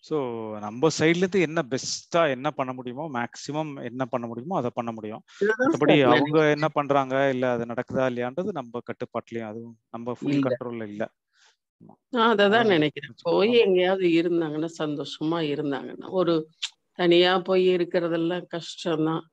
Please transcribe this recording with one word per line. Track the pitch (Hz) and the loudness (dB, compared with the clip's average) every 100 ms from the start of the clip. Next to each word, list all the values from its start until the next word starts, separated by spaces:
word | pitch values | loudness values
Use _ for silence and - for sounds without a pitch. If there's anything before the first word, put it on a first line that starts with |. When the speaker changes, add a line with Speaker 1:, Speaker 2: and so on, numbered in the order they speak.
| - | -4
Speaker 1:
So, | 156 127 117 110 107 | -4 -4 -6 -8 -8
நம்ம | 104 113 156 151 | -10 0 0 4
சைடுல | 160 170 | 2 4
இருந்து | 185 190 | 2 2
என்ன | 156 165 139 | 0 0 -4
பெஸ்டா | 127 - - - 175 160 | -4 -4 -10 -2 2 2
என்ன | 127 139 | 2 -4
பண்ண | 147 131 | -4 -6
முடியுமோ, | 127 123 123 160 | -6 -10 -10 -6
maximum | 127 120 - - 143 156 139 | -4 -6 -8 -8 -6 -6 -8
என்ன | 135 120 127 | -10 -6 -4
பண்ண | 123 117 | -4 -6
முடியுமோ, | 117 131 185 | -10 -6 -4
அதை | 123 | -2
பண்ண | - 117 | -4 -6
முடியும். | 113 107 110 _ - | -6 -10 -12 _ -4
Speaker 2:
இதுதான் | 202 220 254 | -2 2 0
Speaker 1:
மத்தபடி | 330 147 | 2 4
Speaker 2:
சார் | 151 | 6
Speaker 1:
அவங்க | 131 123 | 6 6
Speaker 2:
நினைக்கிறேன். | 143 156 151 | 4 4 4
Speaker 1:
என்ன | 147 156 | 2 0
பண்றாங்க, | 151 139 139 135 131 139 | -2 0 2 2 2 2
இல்ல | 127 127 | 2 0
அது | 120 117 | -2 -4
நடக்குதா | 120 123 131 131 | -6 -4 -2 -2
இல்லையான்றது | 120 123 139 190 | -2 -6 -6 -6
நம்ம | 175 120 120 | -6 -8 -10
கட்டுப்பாட்டுலயும், | - 113 123 117 - 117 113 | -10 -10 -8 -8 -8 -10 -8
அதுவும் | 110 117 113 _ | -10 -14 -20 _
நம்ம | 113 117 | -12 -10
full | 120 127 | -8 -2
Speaker 2:
இல்ல. | 139 | 0
Speaker 1:
கண்ட்ரோல்ல | 135 123 123 120 107 | 0 -2 -6 -8 -10
இல்ல. | 104 107 _ _ _ _ _ _ | -8 -10 _ _ _ _ _ _
ஆமா. | _ - - _ | _ -20 -20 _
Speaker 2:
நான் | 247 226 | 2 2
அதை | 220 202 | 6 4
தான் | 220 | 6
Speaker 1:
அது | 226 | 4
Speaker 2:
நினைக்கிறேன். | 175 151 - 147 | 4 2 -2 -18
Speaker 1:
வச்சுக்கோ-, | - 175 | -10 0
Speaker 2:
போய் | 170 202 | 2 4
Speaker 1:
ஆமா. | 240 | 4
Speaker 2:
எங்கேயாவது | 208 185 180 190 180 | 6 4 2 2 4
இருந்தாங்கன்னா, | 165 170 170 160 151 165 165 | 2 2 0 -2 -4 -6 -6
சந்தோஷமா | 156 147 139 - 156 170 156 | -6 -4 -8 -6 -4 -2 -2
இருந்தாங்கன்னா, | 143 147 135 123 - - | -2 -4 -4 -8 -14 -6
ஒரு | 185 175 165 160 _ - _ _ | -2 2 0 -2 _ -12 _ _
தனியா | - 175 170 180 185 | -2 4 6 6 4
போய் | 180 190 185 | 2 2 4
இருக்கிறதெல்லாம் | 180 170 180 170 170 165 180 175 | 2 0 0 0 -2 -2 -4 -6
கஷ்டம்தான். | 170 160 - 185 156 156 160 - | -10 -10 -8 -4 0 0 -2 -6